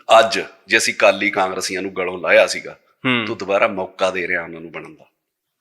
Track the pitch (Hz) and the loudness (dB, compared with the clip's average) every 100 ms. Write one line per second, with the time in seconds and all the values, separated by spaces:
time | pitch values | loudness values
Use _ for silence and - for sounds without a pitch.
0 | - 113 113 95 78 - - 113 123 - | 4 6 6 0 -6 -12 -2 0 0 2
1 | 107 98 101 101 92 92 92 92 98 95 | 2 4 0 -2 -2 -4 -6 -6 -6 -6
2 | 90 90 82 107 92 92 - 80 _ _ | -6 -4 2 4 4 0 -12 -18 _ _
3 | 135 123 107 110 95 98 113 95 95 - | -2 -2 -2 -6 -2 0 0 -2 -8 -4
4 | 95 90 87 90 85 82 82 78 78 78 | -4 -2 -4 -4 -6 -14 -14 -16 -16 -20
5 | _ _ _ _ _ _ | _ _ _ _ _ _